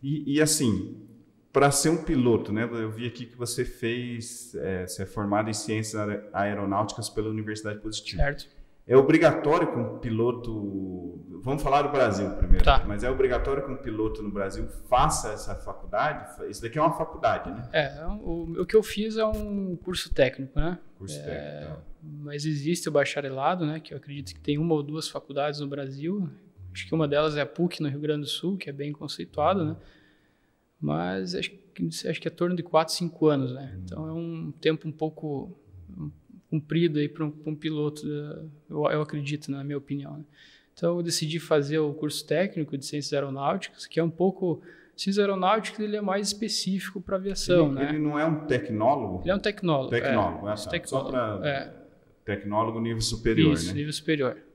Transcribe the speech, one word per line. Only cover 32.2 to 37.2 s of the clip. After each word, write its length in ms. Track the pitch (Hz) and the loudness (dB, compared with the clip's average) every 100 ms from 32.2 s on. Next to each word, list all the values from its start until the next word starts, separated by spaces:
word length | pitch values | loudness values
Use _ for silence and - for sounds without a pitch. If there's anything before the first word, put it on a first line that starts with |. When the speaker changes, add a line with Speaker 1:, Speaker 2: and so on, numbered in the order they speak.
Speaker 2:
que 80 | 175 | -6
é 20 | |
em 40 | |
torno 220 | - 175 180 | -2 0 0
de 60 | |
quatro, 320 | - 160 160 | 2 2 4
cinco 320 | - 175 170 156 | -2 -4 2 4
anos, 260 | 143 131 | 4 0
né? 200 | 127 139 | -6 -10
Speaker 1:
Hum. 60 | 95 | -12
Speaker 2:
Então 240 | 92 - 156 | -10 -10 -8
é 40 | |
um 380 | 160 170 165 165 143 | -8 -8 -8 -10 -2
tempo 280 | 156 156 160 | 0 0 -4
um 40 | |
pouco 600 | 151 156 156 156 139 - 175 _ - - - 151 - _ - _ | -6 -6 -6 -6 -6 -8 -14 _ -20 -18 -12 -12 -12 _ -20 _
comprido 480 | 160 147 160 170 151 | -4 0 2 2 2
aí 100 | 147 | -2
pra 180 | 147 | -2